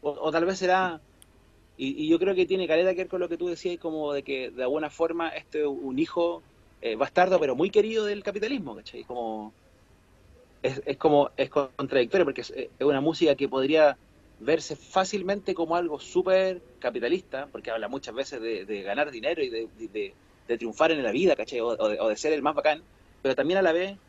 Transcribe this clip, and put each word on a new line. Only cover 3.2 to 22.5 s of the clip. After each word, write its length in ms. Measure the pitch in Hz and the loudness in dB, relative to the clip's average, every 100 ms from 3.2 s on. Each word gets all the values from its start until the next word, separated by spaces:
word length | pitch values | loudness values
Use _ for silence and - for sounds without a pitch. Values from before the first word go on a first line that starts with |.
lo 80 | 175 | -4
que 100 | 170 | -4
tú 100 | 180 | -4
decías, 300 | 170 185 175 | -4 -6 -6
como 340 | 170 156 147 | -6 -4 -2
de 100 | 143 | -4
que 260 | 139 135 127 | -4 -6 -6
de 120 | 120 | -4
alguna 260 | 127 147 151 | -2 -2 -4
forma 400 | - 165 165 165 | -2 -2 0 -4
este 320 | 156 - 151 | -6 -8 -4
es 60 | 147 | -2
un 300 | 135 135 131 | -2 -6 -2
hijo, 460 | 165 - 170 170 _ _ _ _ | -2 0 -2 -2 _ _ _ _
eh, 140 | 117 110 | -6 -2
bastardo, 440 | 139 - 185 185 | 0 4 4 4
pero 160 | 147 127 | 2 0
muy 140 | 185 | 2
querido 340 | 208 214 226 208 | 4 2 0 -2
del 160 | 208 | -4
capitalismo, 520 | 202 202 214 269 151 104 | -6 -6 -4 -4 -6 -12
¿cachai? 280 | - 120 | -14 -16
Como, 500 | - 123 117 110 107 _ _ _ _ _ _ _ _ - _ _ | -10 -6 -6 -6 -10 _ _ _ _ _ _ _ _ -20 _ _
es, 200 | - 135 - | -4 -4 -6
es 100 | 135 | 0
como, 340 | 160 147 139 - | 4 6 4 2
es 140 | 135 | 0
contradictorio, 760 | 151 135 - 135 139 117 190 | 0 -2 -6 0 2 2 4
porque 180 | 139 127 | 2 0
es, 80 | 117 131 | -10 -10
es 120 | - - | -10 -2
una 200 | 135 139 | 2 2
música 340 | 147 156 165 | 0 2 4
que 140 | 139 135 | 4 2
podría 500 | 131 131 156 151 135 _ - _ - | 0 2 6 6 4 _ -20 _ -8
verse 380 | 110 160 - 151 | 0 0 -2 -12
fácilmente 800 | - - 190 208 185 202 202 | -2 0 0 -2 -2 -4 -2
como 220 | 180 165 170 | -2 0 0
algo 220 | 175 147 | -2 -6
súper 600 | - 175 185 190 190 180 - - | -2 -2 4 4 4 -2 -12 -6
capitalista, 680 | 123 120 117 180 - 131 139 | -4 -2 0 -2 -2 -10 -10
porque 200 | - - | -12 -6
habla 180 | 113 107 | -6 -4
muchas 260 | 135 131 | -8 -8
veces 260 | 113 135 135 | -8 -8 -6
de, 240 | 113 107 | -4 -6
de 180 | 98 104 | -4 -8
ganar 280 | 95 123 147 | -4 -2 -2
dinero 320 | 123 127 170 | -2 -4 -2
y 80 | 135 | -2
de, 180 | 113 113 104 | -4 -8 -10
de, 100 | 110 | -10
de, 280 | 107 98 - _ _ - | -8 -8 -10 _ _ -6
de 100 | 117 | -4
triunfar 320 | 117 107 156 | -4 0 2
en 100 | 156 | 2
la 100 | 123 | 0
vida, 240 | 113 185 147 | 2 2 2
¿cachai? 240 | - 123 | -2 -2
O, 80 | 113 | -2
o 200 | 107 107 | 0 0
de, 120 | 104 | 2
o 80 | 110 | 0
de 80 | 104 | 0
ser 160 | 156 | 0
el 100 | 156 | 0
más 120 | 139 | 0